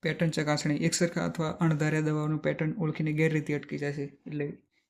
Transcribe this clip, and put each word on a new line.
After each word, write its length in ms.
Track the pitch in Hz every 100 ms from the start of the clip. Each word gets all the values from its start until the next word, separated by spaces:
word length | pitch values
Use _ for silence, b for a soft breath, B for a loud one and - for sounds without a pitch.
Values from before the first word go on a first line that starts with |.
પેટર્ન 260 | 160 160 165
ચકાસણી, 460 | 156 147 147 160 147
એક 180 | 165
સરખા 320 | - 170 170 170
અથવા 260 | - 160
અણધાર્યા 500 | - 165 151 151 156
દવાનો 360 | 151 151 151 156
પેટર્ન 360 | 151 151 156 -
ઓળખીને 360 | 160 151 156
ગેરરીતિ 400 | 151 160 156 151
અટકી 240 | 147 - 147
જાય 160 | 143
છે. 120 | 143 143 - -
એટલે 220 | 147 147 - _ _ _